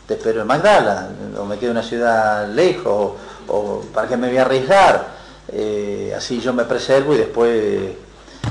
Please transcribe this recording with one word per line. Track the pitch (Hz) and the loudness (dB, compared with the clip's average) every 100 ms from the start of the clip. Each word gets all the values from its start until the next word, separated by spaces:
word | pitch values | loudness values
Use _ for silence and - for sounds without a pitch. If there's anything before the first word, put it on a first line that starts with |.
| - | -8
te | 110 | -4
espero | 113 113 | -2 -2
en | 107 | 0
Magdala, | 147 202 196 110 95 98 101 104 104 | 2 6 4 4 -2 -6 -12 -12 -8
o | 101 | -8
me | 101 | -4
quedo | 120 | -2
en | 113 | -2
una | 110 | -4
ciudad | 117 120 113 107 104 104 | -2 2 2 2 0 -2
lejos, | 117 180 - 117 104 98 - - - - | 2 2 2 -2 0 -2 -4 -16 -16 -4
o, | |
o | 101 104 101 95 | -4 -2 -6 -6
¿para | 110 117 | -4 -2
qué | 123 | -2
me | 123 | 0
voy | 127 | 2
a | |
arriesgar? | 127 131 131 196 170 110 - - - - - | 2 2 4 6 6 4 -2 -14 -20 -20 -12
Eh, | - 107 104 104 101 101 98 | -6 -4 -4 -4 -6 -6 -8
así | - 120 | -6 -4
yo | 123 | -2
me | 123 | -2
preservo | 117 123 - 135 143 | 0 -2 2 2 4
y | 131 | 2
después | 107 117 117 113 104 98 95 90 - - - - - | 2 2 2 2 0 -2 -4 -10 -18 -20 -20 -8 -8